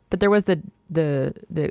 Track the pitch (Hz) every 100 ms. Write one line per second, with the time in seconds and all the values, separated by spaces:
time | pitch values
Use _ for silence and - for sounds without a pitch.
0 | _ 185 202 208 190 170 - - _ 160
1 | 156 139 135 - - 160 151